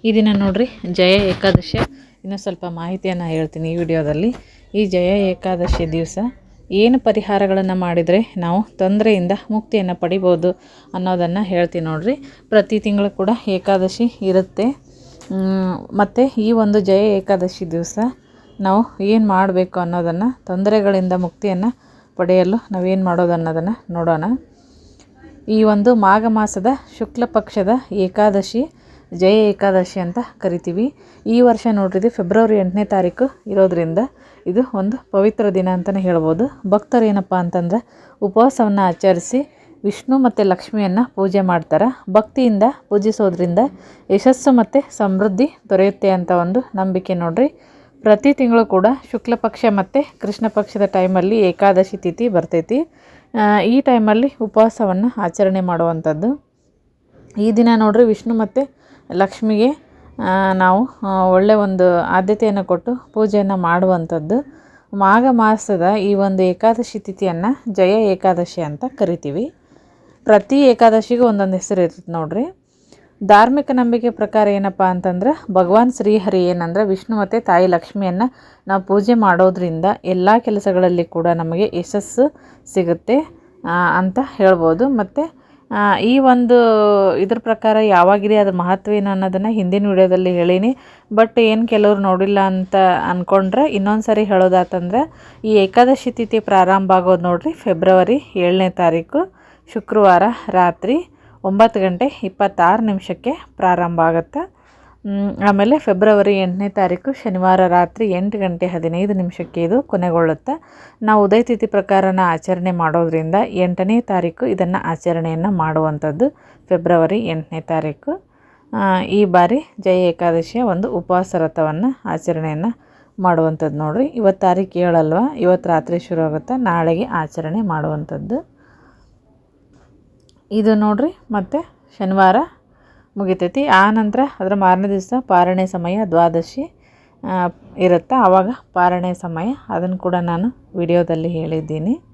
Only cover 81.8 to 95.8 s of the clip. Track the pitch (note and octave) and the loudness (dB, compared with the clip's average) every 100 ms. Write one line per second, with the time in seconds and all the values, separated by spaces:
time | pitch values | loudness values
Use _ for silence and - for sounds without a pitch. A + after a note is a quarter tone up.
81.8 | F3 G#3 G3+ - C#4+ - - - - F#3+ | -6 -6 -6 -2 -2 -2 -20 -20 -6 -4
82.8 | E3+ E3 - C4 D#4 - _ _ - F3 | -2 -2 0 -2 -2 -16 _ _ -6 -2
83.8 | F3 E3+ F#3 F#3 - - F#3+ F3+ E3 E3 | 0 0 -2 -2 -6 2 4 4 2 2
84.8 | C4+ B3 F#3+ - D#4+ _ _ _ _ G#3 | 0 -2 -4 -6 -6 _ _ _ _ -2
85.8 | G3+ F3+ A3 C4+ C4 B3 A#3 B3 A#3 G#3+ | 0 2 2 4 4 4 4 4 4 4
86.8 | G#3 G3+ F#3+ C#3+ G3 A3+ A3+ A3 A3 G#3+ | 4 4 2 0 -2 -2 -2 -2 0 2
87.8 | G#3+ F3+ F3+ G#3 G#3 G#3+ G3+ F3+ F3+ F#3+ | 4 4 6 4 2 2 2 0 -2 -2
88.8 | G#3 G#3 G3+ F#3+ F#3+ F#3+ G#3+ G#3+ F3+ G3+ | 0 -2 0 -2 -2 -2 -2 -2 0 0
89.8 | G3+ F#3+ F#3 F#3 F#3 F3 F3 F#3 A3 C4+ | 0 2 4 4 0 0 2 2 0 -4
90.8 | - - _ G#3+ A3 A#3+ A3+ A3 A#3 A3 | -12 -20 _ 2 2 4 2 2 0 2
91.8 | G#3 G3+ G3 F#3 G3 G3+ G3 F#3+ F#3 G3 | 2 2 0 0 2 2 0 -2 -2 2
92.8 | F#3 F3 F3 F3+ F3 G3 F#3+ G#3+ D4+ G3+ | 4 2 -2 -4 0 0 2 0 0 0
93.8 | G3 G#3+ G#3+ G#3+ G#3 F#3+ F#3 F#3 F3+ F#3 | 0 -2 0 0 2 2 4 2 0 -4
94.8 | F3 A3 D#4+ - - - A3 G#3+ F#3+ A#3+ | -2 -2 -4 -8 -20 -10 0 2 4 4